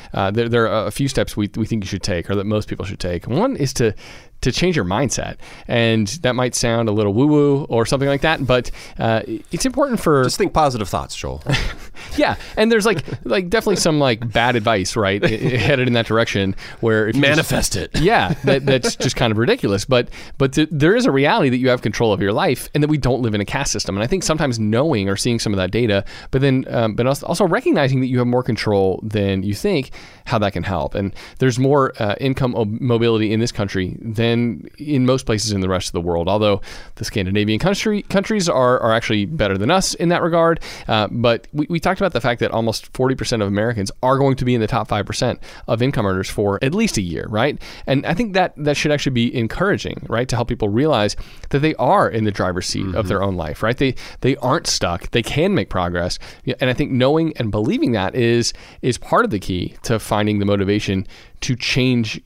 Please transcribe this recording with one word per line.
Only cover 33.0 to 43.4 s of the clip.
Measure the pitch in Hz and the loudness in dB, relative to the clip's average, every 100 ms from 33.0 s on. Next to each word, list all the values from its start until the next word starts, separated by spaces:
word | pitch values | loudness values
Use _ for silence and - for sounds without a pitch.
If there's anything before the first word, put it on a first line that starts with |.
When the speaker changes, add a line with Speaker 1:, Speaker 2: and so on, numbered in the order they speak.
| 117 113 107 | 4 2 2
Speaker 1:
in | 110 | 2
this | 117 | 0
country | - 101 98 92 85 | -2 -4 -2 -4 -6
than | 113 107 117 117 120 82 - - | -8 0 2 2 0 -4 -12 -14
in | 147 143 127 | -2 2 2
most | 131 | 2
places | - 110 110 | 0 -2 0
in | 101 | -2
the | 92 | 0
rest | 92 - | 0 -2
of | |
the | 87 | -4
world, | 85 85 85 | -2 -2 0
although | 104 107 101 - - - - | 2 2 0 -2 -14 -16 -10
the | |
Scandinavian | 107 - 92 101 104 110 | -6 -2 0 0 2 2
country, | 175 202 220 208 | 2 0 0 -2
countries | - 190 196 214 170 | 0 -2 0 0 2
are, | 131 123 127 | 2 4 4
are | 113 | 4
actually | 113 - 107 | 2 2 0
better | 101 160 104 95 | 0 0 0 2
than | 110 | 2
us | 185 185 | 2 0
in | - 170 | -2 0
that | 175 | 2
regard. | 170 165 165 165 - - - | 2 2 2 2 -4 -12 -2
Uh, | 110 104 | 0 0
but | 117 120 117 - | 2 2 2 -2
we, | 143 156 | -6 -2
we | 170 | -2
talked | - 185 | -2 0
about | 196 | 0
the | 135 | 0
fact | 127 120 | -2 0
that | 107 | 0
almost | 107 113 110 - - | 0 -2 -4 -8 -2
forty | 127 | 0
percent | 131 - 117 | 0 -2 -2